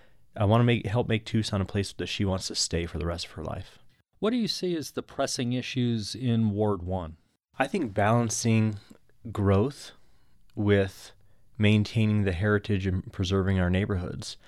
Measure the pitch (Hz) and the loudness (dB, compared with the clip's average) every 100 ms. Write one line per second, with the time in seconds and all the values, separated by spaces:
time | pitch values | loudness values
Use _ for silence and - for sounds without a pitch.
0 | - - - - 101 113 120 117 - 101 | -20 -20 -18 -2 4 6 6 2 0 -2
1 | 120 110 - 113 104 101 92 104 98 - | 0 -2 0 -2 0 -2 -2 -2 -4 -4
2 | 90 - 101 92 - - - 85 85 82 | -6 -2 0 -2 -4 -4 -2 -2 -4 -4
3 | 80 85 - - 78 - 95 - - _ | -4 -4 -8 -10 -8 -8 -10 -18 -20 _
4 | _ _ 202 247 214 - 185 170 135 - | _ _ -2 0 -2 -2 -4 -4 -6 -8
5 | - - 139 - 123 127 117 131 123 117 | -8 -4 -4 -2 -2 -2 -2 -2 0 0
6 | 101 - 127 113 110 101 107 101 85 92 | -4 -4 0 2 2 2 0 0 -2 -6
7 | 82 82 _ _ _ - - 202 131 98 | -6 -12 _ _ _ -4 -2 -2 -4 0
8 | 104 117 117 98 113 113 110 104 - - | 2 2 0 -2 2 2 2 -2 -12 -20
9 | _ _ - 104 98 98 120 143 - - | _ _ -10 -2 2 4 2 -2 -14 -20
10 | - - - - - - 104 101 98 - | -20 -20 -20 -20 -14 -2 2 4 2 -4
11 | - - - - - - 107 107 104 117 | -20 -20 -20 -20 -18 0 4 4 2 2
12 | 107 107 98 85 104 104 - 101 95 95 | 2 2 0 0 2 2 2 -2 0 -2
13 | 104 - 92 98 95 95 90 92 104 98 | -4 -4 0 2 2 2 2 2 0 -2
14 | 90 - - - | -4 -8 -12 -14